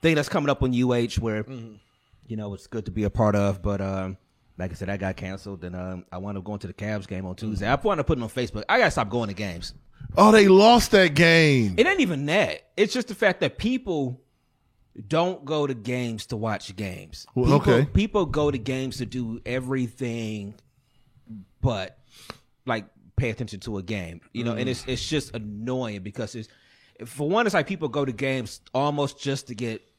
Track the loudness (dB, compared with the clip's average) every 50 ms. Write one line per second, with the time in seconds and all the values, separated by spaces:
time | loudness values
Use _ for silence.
0 | 4 2 2 2 0 0 -2 -2 0 0 0 0 0 0 2 2 2 2 2 2
1 | 0 0 -2 -2 -2 -2 -4 -4 -6 -8 -10 -16 -16 -16 -20 -20 _ _ _ _
2 | _ _ _ _ _ -10 -10 -8 -8 -8 -10 -12 -14 -10 -8 -8 -8 -6 -4 -2
3 | -2 -2 2 2 2 2 4 2 2 0 -2 -2 -2 -4 -2 -2 -4 -4 -4 -4
4 | -6 -6 -8 -10 _ _ _ _ _ _ _ -10 -8 -8 -8 -8 -8 -6 -6 -4
5 | -4 -6 -6 -6 -8 -10 -10 -10 -10 -12 -12 -10 -10 -10 -10 -8 -8 -8 -8 -10
6 | -12 _ -12 -10 -8 -8 -8 -8 -8 -8 -8 -8 -8 -10 -10 -8 -6 -6 -6 -6
7 | -6 -8 -8 -8 -8 -8 -8 -8 -6 -4 -4 -4 0 0 0 0 2 0 0 0
8 | 0 0 0 -2 -2 -6 -4 -4 -6 -4 -6 -10 -4 _ 2 4 4 2 2 0
9 | -2 -2 -2 -2 -2 -2 -4 -6 -8 -8 -8 -10 -12 -12 -14 -16 _ -20 -20 -18
10 | -16 -6 4 8 8 10 10 10 10 10 10 10 10 10 10 8 6 6 6 6
11 | 6 6 6 6 6 8 8 8 8 6 6 4 4 2 4 4 4 4 4 2
12 | 0 0 0 -4 -2 0 2 2 2 0 -2 -8 _ _ _ 0 0 0 0 -4
13 | -4 -6 -4 0 2 0 2 2 -2 -2 -2 -2 -2 -2 -2 -2 -2 -4 -2 -2
14 | -2 -4 -6 -10 _ _ _ _ _ _ _ _ _ _ _ _ _ _ _ -18
15 | -8 -2 0 2 2 0 -2 -6 -6 -4 -2 0 0 -2 -2 -6 -6 -6 -4 -4
16 | -2 -4 -6 -8 -8 -8 -8 -4 -4 -4 -4 -4 -8 -12 -10 -8 -8 -8 -8 -10
17 | -14 -16 -18 -20 -20 -8 _ 0 4 4 4 4 6 4 4 4 4 2 2 0
18 | 0 2 0 -2 -2 0 -2 0 0 0 0 -2 -4 -6 -6 -4 -6 -6 -6 -8
19 | -10 -8 -6 -8 -8 -6 -8 -10 -8 -6 -6 -6 -6 -4 -4 -4 -4 -4 -6 -8
20 | -8 -6 -6 -6 -6 -6 -8 -8 -10 -12 -14 -16 _ _ _ _ _ _ _ _
21 | _ _ _ _ _ _ -18 -18 -18 _ _ _ -2 -2 -2 -2 -6 -10 -12 _
22 | _ _ _ -20 -20 -20 -20 -20 _ _ _ _ _ -4 -4 -4 -4 -10 _ _
23 | _ -8 _ -2 -2 -2 -2 -4 -8 -10 -10 -12 -10 -8 -8 -8 -6 -6 -6 -6
24 | -6 -8 -12 -16 _ _ _ -6 -4 -4 -4 -4 -4 -4 -4 -6 -6 -8 -6 -6
25 | -4 -4 -4 -4 -4 -4 -10 -12 -10 -10 -10 -8 -6 -4 -4 -4 -4 -6 -8 -10
26 | -12 -12 -10 -10 -10 -10 -8 -12 -14 -14 _ _ _ _ _ _ _ _ _ _
27 | -18 -16 -10 -6 -4 0 0 2 2 2 2 0 0 0 -4 -6 -6 -4 -2 -2
28 | -2 -4 -4 -4 -4 -2 -2 -4 -6 -8 -12 -16 _ -6 _ -2 -2 0 0 0
29 | -2 -4 -4 -6 -6 -4 -4 -4 -6 -10 -10 -8 -6 -6 -8 -8 _ _ _